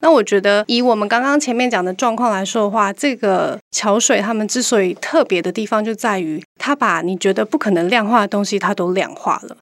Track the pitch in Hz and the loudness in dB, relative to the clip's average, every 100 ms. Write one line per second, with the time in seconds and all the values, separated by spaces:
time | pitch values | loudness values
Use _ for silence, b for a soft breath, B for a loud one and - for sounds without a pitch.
0 | 320 294 202 202 202 202 214 240 247 214 | 4 4 4 2 2 2 2 2 2 2
1 | 208 233 269 294 285 240 254 208 180 185 | 2 0 2 0 0 0 0 0 -2 -2
2 | 240 233 247 196 196 226 208 220 202 196 | -2 0 0 -2 -2 -2 0 0 -2 0
3 | 294 240 208 185 160 - - - 208 214 | -2 0 0 0 0 -4 -8 -4 0 2
4 | 262 208 202 220 214 254 233 226 185 190 | 2 2 0 -2 -4 -4 0 2 0 -2
5 | - 330 262 180 175 196 208 220 214 208 | -2 0 2 0 -2 -4 -2 -2 -2 -4
6 | 240 190 160 156 - - - 285 220 165 | -2 -2 -4 -6 -10 -8 -4 0 0 0
7 | 170 185 196 196 220 311 214 175 175 233 | -2 0 0 0 0 -2 0 0 2 2
8 | 208 240 202 202 202 202 190 196 180 185 | 2 2 2 0 -2 -2 0 0 0 0
9 | 147 - - - - - | -2 -4 -4 -4 -6 -18